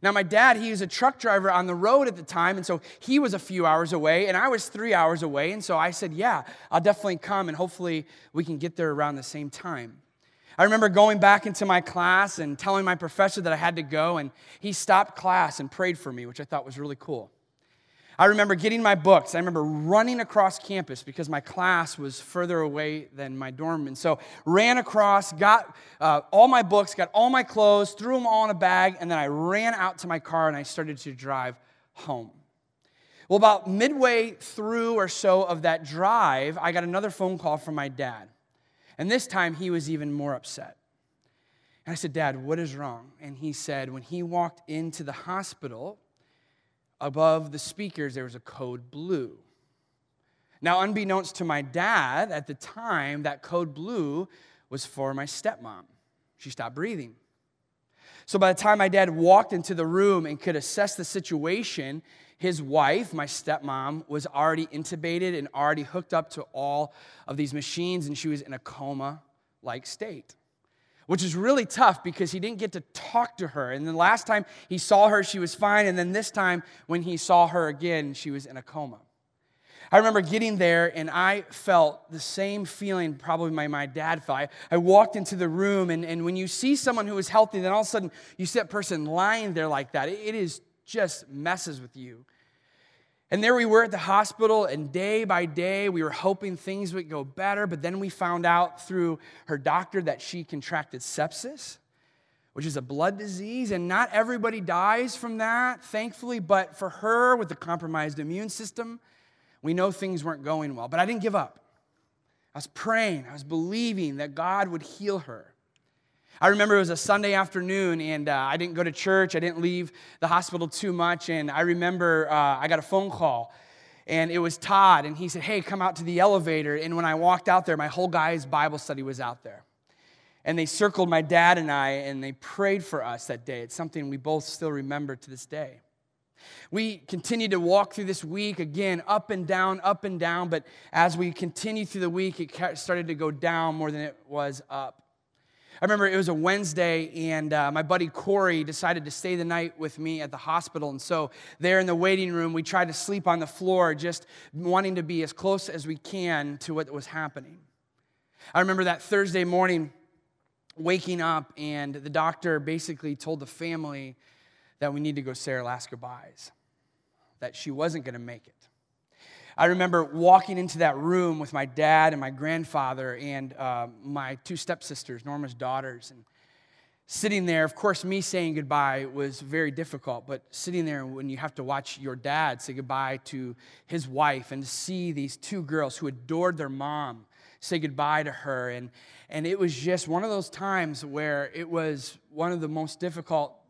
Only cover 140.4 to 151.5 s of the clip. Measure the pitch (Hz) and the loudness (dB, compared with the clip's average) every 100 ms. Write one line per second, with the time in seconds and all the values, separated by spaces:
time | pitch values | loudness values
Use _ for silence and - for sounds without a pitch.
140.4 | 175 160 - - - 165 170 165 180 151 | -2 -4 -6 -20 -4 4 4 4 -2 -2
141.4 | 175 - 220 220 202 196 175 180 190 - | -6 -6 -6 -4 -6 -4 -4 -2 -4 -4
142.4 | 151 - 175 151 - 175 170 151 156 143 | -10 -6 -6 -4 -4 -2 -2 -4 -4 -2
143.4 | 165 165 165 156 151 151 151 - - 147 | -2 0 0 -2 -4 -4 -8 -12 -10 -6
144.4 | 143 135 - 139 135 - _ _ _ _ | -4 -6 -10 -10 -10 -14 _ _ _ _
145.4 | _ _ _ - 190 208 196 190 180 156 | _ _ _ -4 0 4 4 2 2 2
146.4 | 180 202 180 156 170 165 160 165 160 156 | 2 2 0 0 0 0 -2 -6 -4 -2
147.4 | 156 151 143 151 151 180 165 - 196 196 | 0 0 0 0 0 0 0 -4 0 2
148.4 | 185 165 151 151 175 170 147 - 185 175 | 4 2 -2 -4 -2 -2 -4 -8 -6 -4
149.4 | 170 170 165 165 156 - 160 160 147 135 | -2 -2 -4 -6 -10 -8 -8 -6 -8 -10
150.4 | 160 170 - 160 143 135 - 165 147 - | -2 -2 -2 -6 -6 -6 -4 -2 -4 -8
151.4 | - | -20